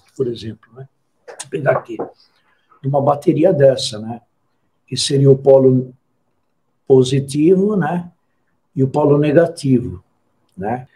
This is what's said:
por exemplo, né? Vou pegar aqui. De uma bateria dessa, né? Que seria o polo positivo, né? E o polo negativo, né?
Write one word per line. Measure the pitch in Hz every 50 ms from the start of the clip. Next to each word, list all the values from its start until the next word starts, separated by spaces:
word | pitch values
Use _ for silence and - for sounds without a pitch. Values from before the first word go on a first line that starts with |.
| _ _ _
por | - 131 120
exemplo, | 117 110 107 113 110 - _ _ 110
né? | 127 135 - _ _ _ _ _ _ _
Vou | - - - - -
pegar | - 165 135 127 131
aqui. | - - - 113 - 156 - - _ _ _ _ _ _ _ _ _ _ _ _ _ -
De | 135
uma | 139 143
bateria | 131 143 147 143 - 185 151 139 160 190 180
dessa, | 139 139 135 127 - - - 110 104
né? | 110 110 120 113 - _ _ _ _ _ _ _ _ _ _ _ _
Que | _ 131
seria | 131 - - 147 139 139 139
o | 135 135
polo | - 139 135 135 131 131 131 127 127 - - _ _ _ _ _ _ _ _ _ _ _ _ _ _ _ _ _ _
positivo, | _ 135 131 127 123 139 135 - - - 147 151 175 190 185 196 208 214
né? | 196 151 151 170 180 175 - _ _ _ _ _ _ _ _ _ _ _ _ _
E | 143 131
o | 131
polo | - 151 151 143 143 143
negativo, | 147 151 135 160 170 165 - - - 135 131 117 - 90 90 90 - _ _ _ _ _ _ _ _ _ _
né? | 90 95 107 120 135 135 _ _